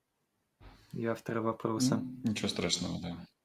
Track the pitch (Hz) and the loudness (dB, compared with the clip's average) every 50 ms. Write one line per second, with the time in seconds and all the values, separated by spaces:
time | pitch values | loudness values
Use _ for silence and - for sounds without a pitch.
0 | _ _ _ _ _ _ _ _ _ _ _ _ - - - - - - - 123 | _ _ _ _ _ _ _ _ _ _ _ _ -20 -20 -20 -20 -20 -12 -8 -4
1 | 113 117 110 - - - 117 117 110 113 110 - - 113 113 117 127 131 120 104 | -2 -2 -2 -2 -2 -4 -2 0 0 0 0 0 0 0 2 4 4 6 4 4
2 | - - - - - 117 104 - - 101 - - 92 87 - - 90 87 85 87 | 0 -2 -6 -2 -2 0 0 0 0 -2 0 0 0 0 0 0 0 -2 -2 -4
3 | 85 87 85 85 87 - _ _ _ | -4 -6 -6 -8 -10 -14 _ _ _